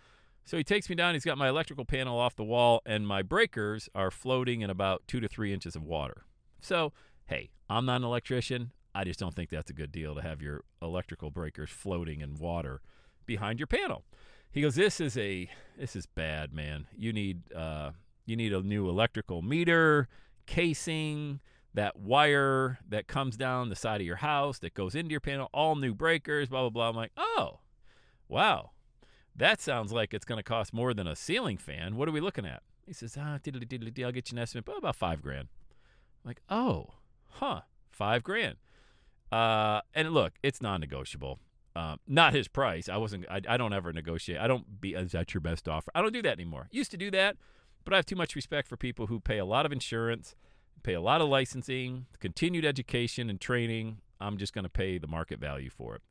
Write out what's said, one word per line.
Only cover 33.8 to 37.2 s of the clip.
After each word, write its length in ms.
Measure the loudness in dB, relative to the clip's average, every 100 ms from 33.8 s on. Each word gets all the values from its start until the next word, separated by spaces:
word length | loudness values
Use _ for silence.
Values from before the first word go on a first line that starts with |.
| -8
diddly, 140 | -6
I'll 80 | -4
get 180 | -4 -6
you 60 | -4
an 60 |
estimate, 240 | -4 -6 -8
but 100 | -4
about 180 | -4
five 280 | -2 -2 -2
grand." 260 | -4 -8 -10 -16 -20 -20 -20 -20 _ _
I'm 60 | -14
like, 140 | -14 -4
"Oh, 460 | 0 2 0 -4 -16 _ _